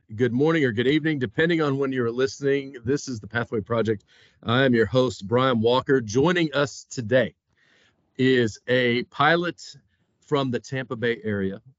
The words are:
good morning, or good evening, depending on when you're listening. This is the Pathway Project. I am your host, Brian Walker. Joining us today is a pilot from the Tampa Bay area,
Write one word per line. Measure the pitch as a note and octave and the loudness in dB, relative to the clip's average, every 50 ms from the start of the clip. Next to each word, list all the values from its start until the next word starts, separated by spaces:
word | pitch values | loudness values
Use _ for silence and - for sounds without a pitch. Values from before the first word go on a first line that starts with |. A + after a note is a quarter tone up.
| _ - A2 | _ -14 -4
good | G#2 B2+ A#2+ A2+ | -2 0 0 2
morning, | B2+ C#3+ D#3+ E3 E3 C#3 | 2 2 2 2 2 2
or | B2+ | 2
good | A2 A2 A#2+ | 0 2 2
evening, | C3 D3 D#3 D3 D#3+ D#3 C#3 | 2 2 2 0 -2 -2 -2
depending | B2 G2 - - E3 E3+ F3 D#3+ | -4 -4 0 0 0 2 2 2
on | D#3 C#3+ C3+ | 0 0 0
when | C#3 C#3 C#3 | 0 -2 -2
you're | C3+ C3 A#2+ A#2 A#2 | 0 0 -2 -2 0
listening. | B2 C3 C#3 - - C#3+ C#3 C#3 C#3 C3+ C3+ C#3 B2 A#2 | 0 -2 -2 -2 -2 -2 0 0 0 -2 -6 -12 -8 -4
This | A2 C#3+ D3 - C3+ | -2 -2 -2 -4 -6
is | B2+ G#2+ | -10 -10
the | - | -10
Pathway | G2+ - A#2+ A2+ - B2 A2+ | -6 -6 -6 -4 -4 -4 -6
Project. | - - A#2 A#2 A2 A2 A2 G2+ - _ _ _ _ _ _ _ - | -4 -2 -2 0 0 0 -2 -4 -6 _ _ _ _ _ _ _ -4
I | A2 A#2 B2+ C3+ | -2 0 2 2
am | C3 A#2+ | 4 4
your | A#2 A2 | 2 2
host, | - C3 C3 B2+ B2+ - - G2 | 2 2 0 0 0 -2 -8 -6
Brian | F#2+ A#2 B2 C3 C3 B2+ A2+ | -2 0 2 2 2 2 2
Walker. | G#2+ A#2 B2 B2+ B2 - C3+ C3 | 2 2 2 2 2 2 0 0
Joining | A#2 G#2+ G2+ C3 C#3+ F3 F3+ F3 E3 D3+ C3 | 0 0 0 2 2 2 2 2 0 0 0
us | C#3 D3 - - - - _ | -2 -2 -2 -4 -10 -18 _
today | - C3+ A#2+ G2+ B2 B2+ A2+ D#3+ - _ _ _ _ _ _ _ _ _ _ _ _ _ _ _ _ | -10 -10 -2 0 2 2 2 0 -4 _ _ _ _ _ _ _ _ _ _ _ _ _ _ _ _
is | - B2+ C3 C3 B2 A#2+ G#2+ - - _ - | 0 2 4 4 4 2 0 -2 -6 _ -2
a | B2 B2+ B2 A#2+ A#2+ A#2+ - | 0 0 2 0 0 -2 -4
pilot | - - - C#3+ D3+ E3+ E3+ F3 E3+ - - - - - - _ _ _ _ _ _ _ _ | -6 -2 2 2 4 4 2 0 -4 -8 -10 -16 -20 -20 -20 _ _ _ _ _ _ _ _
from | _ - D3 C#3 C#3 C3 A#2+ | _ -4 -2 -2 0 -2 -4
the | A#2 | -6
Tampa | - - C3+ C3 B2+ - B2+ | -6 -8 -8 -8 -8 -8 -6
Bay | A2+ A#2 A#2+ A#2 G#2+ - | -4 -2 -2 -2 -4 -4
area, | A2 G#2 G2+ F#2+ F#2+ F#2+ - - C3 - | -4 -4 -2 -2 -4 -6 -8 -14 -20 -20